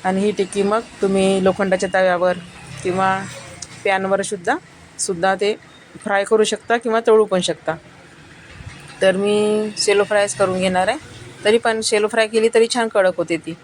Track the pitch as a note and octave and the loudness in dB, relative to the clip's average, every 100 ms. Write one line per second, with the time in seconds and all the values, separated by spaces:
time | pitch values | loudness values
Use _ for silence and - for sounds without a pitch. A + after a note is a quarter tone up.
0 | F#3 F#3+ G#3 G3+ F#3+ G3+ G3 G#3+ A#3 - | -2 0 0 -2 -4 -2 0 0 -4 -4
1 | G3 F#3+ F#3+ F#3+ F#3+ F#3 G3 F#3 F#3 F#3 | 0 2 2 2 2 0 0 0 0 0
2 | F#3 F3+ F3+ F3+ - - - - F#3+ F3+ | 2 2 0 -2 -8 -20 -18 -8 -4 0
3 | F#3+ F#3+ G3 - - - - - G3+ F#3+ | 0 0 -6 -14 -18 -18 -18 -6 -2 -2
4 | F#3+ G3 G3 G#3 F3+ D4 - - - - | 0 -2 -2 -6 -2 -4 -4 -20 -20 -10
5 | - F3 F#3+ F#3+ G3+ A3 - - - - | -6 -2 0 0 0 -2 -10 -20 -20 -14
6 | - G3+ G3+ A3 G#3+ G#3 - A#3 A#3 A3 | -2 -2 2 2 2 0 -2 -2 0 0
7 | A3+ A3 G#3+ F#3 F3+ D#3+ - D#3+ - - | 4 4 4 0 -2 -4 -6 -8 -10 -20
8 | - - - - - - - - - - | -20 -20 -20 -20 -20 -20 -18 -18 -20 0
9 | F#3+ F#3 G3+ G#3 G#3 G#3+ G#3+ G#3+ - G3+ | 0 2 0 0 0 0 -2 -2 0 2
10 | G3+ G#3 G3+ - G3 F#3 F#3+ F#3 F#3+ C#4 | 2 2 0 0 0 0 0 0 0 -2
11 | - - - - G#3 A3+ A#3 A3 A3 G#3+ | -8 -20 -20 -4 2 2 2 -2 0 0
12 | G#3+ A3+ A3 A3 A3 A3+ A3+ B3 A3+ G#3+ | 0 0 0 2 2 4 2 0 0 2
13 | F#3 F3+ E3 E3 D#3+ E3 | 2 0 -2 -4 -6 -14